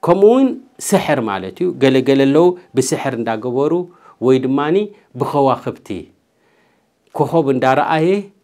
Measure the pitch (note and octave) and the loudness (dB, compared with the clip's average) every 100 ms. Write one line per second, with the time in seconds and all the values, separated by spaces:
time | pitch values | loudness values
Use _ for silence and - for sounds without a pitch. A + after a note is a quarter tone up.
0 | - F3+ G3+ B3+ C4+ - - _ - G3 | 2 4 4 4 2 -2 -14 _ -2 -2
1 | - C#3 A2 F#2+ F#2 - F3+ C3 C3+ C3 | 0 -2 -2 -6 -8 -6 -6 0 2 2
2 | C3 C#3 C3+ D3 F3+ F3+ _ C3 C3 D#3 | 2 2 4 4 2 0 _ -4 -2 -4
3 | C#3 A#2+ A2+ A2+ A#2+ B2 D3 E3+ F3+ _ | -6 -6 -6 -6 -4 -2 -2 -2 -6 _
4 | - _ A#2+ C3+ C3 C#3 D3 F#3 G#3 - | -20 _ 0 2 2 -2 0 -2 -2 -12
5 | _ B2+ C3+ D3 C3+ A#2+ - - - F#2+ | _ -8 -4 0 0 0 -6 -12 -12 -14
6 | D2+ _ _ _ _ _ _ _ _ _ | -14 _ _ _ _ _ _ _ _ _
7 | _ - C#3 E3 C#3 B2+ C3 C3+ - D#3+ | _ -4 0 0 0 0 2 2 0 0
8 | E3 G3+ G3+ _ | 0 -2 -4 _